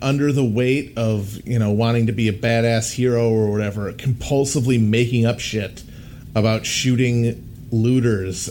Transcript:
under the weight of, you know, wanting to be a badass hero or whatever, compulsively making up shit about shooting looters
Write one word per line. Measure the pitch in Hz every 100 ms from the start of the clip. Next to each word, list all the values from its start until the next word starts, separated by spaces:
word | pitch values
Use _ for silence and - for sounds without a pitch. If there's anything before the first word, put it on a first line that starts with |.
under | 135 139 147
the | 139
weight | 123 107 127 143 139 -
of, | 113 107 98 107 -
you | 120
know, | 104
wanting | 104 117 120 113
to |
be | 107 110
a |
badass | 101 117 117 117 113 110
hero | - 123 117 117
or | 110 107
whatever, | 104 104 104 98
compulsively | - 135 117 - 139 139 147 123 123
making | 107 113 117 123 113
up | 120
shit | - 107 95 - - - - - -
about | 110 110 110 -
shooting | - 131 120 123 120 117 117 - - -
looters | 113 117 127 117 104 95 90 -